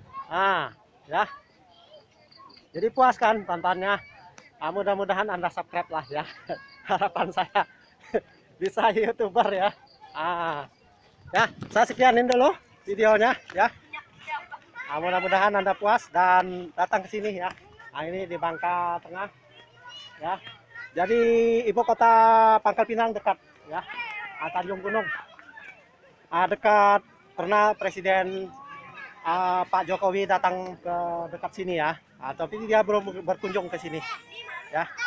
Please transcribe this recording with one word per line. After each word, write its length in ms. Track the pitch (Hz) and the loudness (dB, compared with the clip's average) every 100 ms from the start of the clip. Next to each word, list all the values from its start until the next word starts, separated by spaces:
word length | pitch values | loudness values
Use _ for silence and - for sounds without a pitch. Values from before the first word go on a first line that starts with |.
| - - - | -20 -16 -8
Ah, 400 | 165 196 185 135 110 _ _ - | -2 0 0 -4 -10 _ _ -6
ya. 160 | 160 208 - _ _ _ _ _ 605 _ _ _ _ - - _ - | -4 -4 -6 _ _ _ _ _ -20 _ _ _ _ -20 -20 _ -4
Jadi 160 | 220 | -2
puas 240 | 247 254 - | 4 4 4
kan 240 | 226 220 | 2 2
tontonnya? 560 | 190 175 175 185 190 202 - - - - - - | -2 -4 -2 -2 0 -2 -4 -20 -20 -20 -20 -12
Ah, 80 | 151 | -8
mudah-mudahan 640 | 185 196 196 196 190 208 | -4 -2 -2 -2 -2 -2
Anda 160 | 180 170 | -2 -6
subscribe 400 | - 170 175 175 | -6 -8 -6 -6
lah 160 | 156 127 | -6 -6
ya. 240 | 147 151 - - 170 | -8 -8 -12 -12 -12
<laughs> 320 | - - - | -12 -14 -4
Harapan 400 | 190 202 - 175 | -2 -2 -2 -4
saya 320 | 180 180 208 175 _ _ _ - | -4 -2 0 -2 _ _ _ -6
<laughs> 480 | 226 - _ _ - | -6 -6 _ _ -8
bisa 320 | 185 - 226 | -6 0 0
YouTuber 560 | 202 220 233 214 185 214 | 2 0 -2 -2 0 0
ya. 240 | 196 202 - _ _ - | 2 -2 -2 _ _ -18
Ah, 560 | 147 160 175 165 147 135 _ _ _ _ _ - | -8 -6 -4 -4 -6 -10 _ _ _ _ _ -4
ya, 160 | 185 226 - - | 0 0 -2 -2
saya 160 | 208 247 | 2 2
sekianin 400 | 240 254 233 247 | 4 4 6 4
dulu 240 | 247 277 381 _ _ - | 4 4 2 _ _ -8
videonya 480 | 202 214 214 233 240 - 175 | 2 4 6 4 0 -4 0
ya. 80 | 226 - _ - - _ - 302 - - _ - - | 0 -2 _ -20 -20 _ -12 -10 -10 -20 _ -16 -10
Ah, 80 | 147 | -6
mudah-mudahan 560 | 175 185 185 190 202 202 | -2 0 2 2 2 2
Anda 160 | 190 | 0
puas 320 | 190 202 233 - | 0 2 0 0
dan 560 | 170 180 185 185 180 175 160 | 0 4 4 4 -4 -8 -4
datang 240 | 180 214 | -2 -2
ke 80 | 185 214 | -4 -6
sini 240 | 208 190 | -6 -6
ya. 80 | 180 - - - - | -8 -10 -20 -20 -16
Ah, 160 | - 156 | -10 -8
ini 240 | 185 185 | -8 -8
di 80 | 170 | -4
Bangka 640 | 170 160 175 180 175 170 | -4 -2 -2 -2 -2 -4
Tengah. 400 | 165 180 202 - _ - - _ - - - - | -8 -10 -10 -12 _ -20 -20 _ -20 -20 -20 -10
Ya. 160 | 156 185 - - _ - - - | -8 -8 -10 -20 _ -18 -10 -4
Jadi 260 | 185 233 233 233 226 226 240 | 0 2 4 4 4 2 0
ibu 140 | 196 | 0
kota 280 | 240 226 233 226 226 226 220 220 | 2 4 6 8 8 8 8 6
Pangkal 240 | 214 202 220 | 4 0 0
Pinang 240 | 226 226 | 0 -2
dekat, 240 | 208 - 185 _ _ 151 | -2 -2 -4 _ _ -12
ya. 160 | 160 - 855 906 - - - | -12 -10 -12 -12 -12 -14 -12
Ah, 80 | 160 180 | -8 -6
Tanjung 240 | 180 190 | -6 -6
Gunung. 240 | 190 220 185 - - - - 906 - - _ _ _ _ - | -4 -4 -4 -8 -12 -20 -20 -20 -20 -20 _ _ _ _ -6
Ah, 160 | 170 180 | -2 0
dekat, 560 | 202 220 208 202 202 - _ _ - | 0 4 6 6 4 0 _ _ -8
pernah 400 | 175 208 208 214 | 0 2 2 0
Presiden, 720 | 190 196 185 190 185 190 190 - - - - - - - 165 | -4 -6 0 0 0 -6 -10 -14 -20 -20 -20 -18 -20 -10 -4
ah, 400 | 175 185 180 180 | -2 0 -2 0
Pak 160 | 185 | 0
Jokowi 400 | 170 185 196 196 | 0 -2 0 0
datang 560 | 190 185 185 185 185 175 | 0 2 0 -2 -8 -10
ke 160 | 180 175 175 170 170 175 | -6 -4 -4 -6 -8 -10
dekat 160 | 180 | -10
sini, 240 | - 185 170 | -8 -4 -2
ya. 240 | 151 160 _ _ | 0 -2 _ _
Ah, 80 | 131 | -12
tapi 320 | 139 160 214 | -8 -8 -8
dia 160 | 220 220 208 | 0 2 4
belum 400 | 208 196 185 175 | 2 -2 -8 -4
berkunjung 400 | 185 202 196 180 | -4 -4 -4 -6
ke 80 | 170 | -8
sini. 240 | 165 156 - - - - - - - | -8 -8 -8 -10 -14 -18 -16 -16 -8
Ya. 160 | 151 170 - | -6 -6 -4